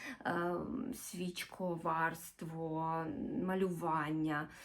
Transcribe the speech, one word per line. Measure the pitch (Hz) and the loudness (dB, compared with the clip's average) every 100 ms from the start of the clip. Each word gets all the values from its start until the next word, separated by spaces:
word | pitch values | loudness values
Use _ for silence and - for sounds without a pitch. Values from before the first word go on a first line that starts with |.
| - 262 - | -10 -6 -2
е, | 175 175 175 - - - | 2 2 0 -2 -4 -4
свічковарство, | - - 180 180 175 - - 185 170 170 165 165 165 - - 160 165 165 156 160 165 160 - - - 180 | -6 -8 -4 -4 -4 -8 -4 -2 0 2 4 4 2 -8 -10 -8 -4 -2 0 2 0 0 -2 -2 0 2
малювання, | 190 190 170 170 160 151 156 156 151 156 - | 4 4 2 2 2 2 2 4 2 -2 -8